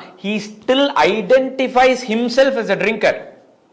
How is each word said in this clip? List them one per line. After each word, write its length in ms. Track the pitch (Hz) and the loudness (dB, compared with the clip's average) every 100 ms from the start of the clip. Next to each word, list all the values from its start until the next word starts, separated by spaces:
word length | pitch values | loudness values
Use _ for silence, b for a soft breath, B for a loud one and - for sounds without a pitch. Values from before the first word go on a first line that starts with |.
| B - | B -12
he 180 | 196 214 | -6 -6
still 480 | - - - 262 285 - | -8 -8 -2 0 0 2
identifies 1040 | 160 214 180 254 262 262 254 240 262 247 - | 0 0 2 2 2 -4 -2 2 2 2 -2
himself 500 | 220 240 240 269 240 | -2 0 2 2 0
as 120 | 190 | -2
a 80 | 185 | -2
drinker 380 | 196 196 156 - - - _ _ _ | -2 0 -2 -2 -8 -20 _ _ _